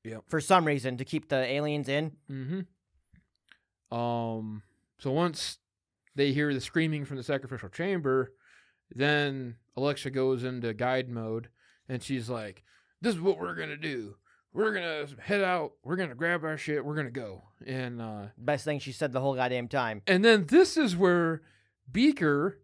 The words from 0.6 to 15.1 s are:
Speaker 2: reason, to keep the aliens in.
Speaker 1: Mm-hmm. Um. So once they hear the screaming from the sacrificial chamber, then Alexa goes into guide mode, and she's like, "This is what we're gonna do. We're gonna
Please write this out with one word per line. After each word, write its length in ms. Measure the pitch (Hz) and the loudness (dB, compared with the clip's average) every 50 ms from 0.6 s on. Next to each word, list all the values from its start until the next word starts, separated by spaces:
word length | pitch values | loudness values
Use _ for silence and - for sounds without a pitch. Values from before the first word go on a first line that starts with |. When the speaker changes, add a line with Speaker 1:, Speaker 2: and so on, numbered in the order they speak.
| 165 | 6
Speaker 2:
reason, 320 | 151 143 139 113 131 123 | 4 0 0 -2 -4 -4
to 80 | 120 127 | -4 -6
keep 240 | - - 156 - - | -6 -6 -6 -2 0
the 80 | 147 | 0
aliens 500 | 131 131 120 135 143 151 151 147 147 135 | 0 0 0 0 0 0 -2 -2 -2 -2
in. 240 | 139 139 143 160 156 151 - _ - | 0 0 0 0 -2 -6 -10 _ -12
Speaker 1:
Mm-hmm. 1700 | 139 135 131 135 175 190 180 - _ _ _ _ _ _ _ _ _ - _ _ _ _ _ _ - _ _ _ _ _ _ _ 117 | -10 -10 -8 -6 -6 -6 -8 -10 _ _ _ _ _ _ _ _ _ -20 _ _ _ _ _ _ -20 _ _ _ _ _ _ _ -6
Um. 680 | 117 120 120 120 117 117 113 113 113 110 110 107 104 - _ _ _ _ _ _ _ | -4 -2 -2 -2 -2 -2 -4 -4 -6 -6 -8 -10 -12 -14 _ _ _ _ _ _ _
So 120 | - 135 | -4 -2
once 480 | 131 156 175 175 151 - - - - - _ _ _ _ _ _ _ _ _ _ _ | 2 2 2 0 0 -4 -8 -8 -10 -12 _ _ _ _ _ _ _ _ _ _ _
they 180 | 139 139 143 131 | 2 2 2 4
hear 200 | 147 151 147 139 | 2 2 2 0
the 60 | 131 | -2
screaming 440 | 120 - - 165 160 156 156 147 143 | -4 -2 0 0 0 2 0 -4 -4
from 100 | 131 143 | -6 -8
the 60 | 131 117 | -8 -4
sacrificial 460 | - 143 135 135 120 135 110 - 104 | -2 -2 -2 -2 -6 -10 -10 -10 -10
chamber, 640 | - - 170 190 196 180 143 135 131 131 127 - - _ _ _ - - _ _ _ _ _ _ | -6 -4 -2 -2 -2 0 2 4 4 4 2 0 -6 _ _ _ -20 -20 _ _ _ _ _ _
then 640 | - 120 135 147 151 147 147 143 135 135 127 120 117 - _ _ _ | -4 0 2 2 2 2 2 0 -2 -6 -8 -10 -12 -14 _ _ _
Alexa 320 | 127 135 143 143 139 - 135 | -2 -2 0 -2 -2 -6 -4
goes 340 | 131 135 131 131 131 123 123 | -2 0 2 2 2 0 -2
into 300 | 127 127 123 120 117 110 | -4 -4 -4 -4 -4 -2
guide 360 | 104 120 123 131 131 127 123 | -2 0 0 0 0 -2 -4
mode, 400 | 120 117 113 110 110 117 117 - _ _ _ _ _ _ _ | -6 -6 -4 -4 -4 -6 -6 -10 _ _ _ _ _ _ _
and 140 | - 127 123 | -8 -8 -8
she's 280 | - - 139 127 113 117 | -4 -4 -4 -4 -4 -6
like, 340 | 123 113 107 101 95 - _ _ _ _ _ _ _ _ | -6 -8 -8 -10 -14 -16 _ _ _ _ _ _ _ _
"This 140 | 170 240 208 | -2 -2 0
is 60 | 165 | 2
what 160 | 165 196 190 160 | 2 0 0 0
we're 160 | 175 175 170 | -4 -6 -6
gonna 220 | 170 160 151 147 | -6 -8 -8 -8
do. 380 | 147 156 156 139 123 107 104 104 - _ _ _ _ _ _ - | -8 -8 -6 -6 -6 -8 -12 -16 -20 _ _ _ _ _ _ -2
We're 200 | - 214 220 214 | 0 0 0 0
gonna 320 | 190 175 165 160 151 143 143 | 0 -2 -2 -4 -4 -6 -8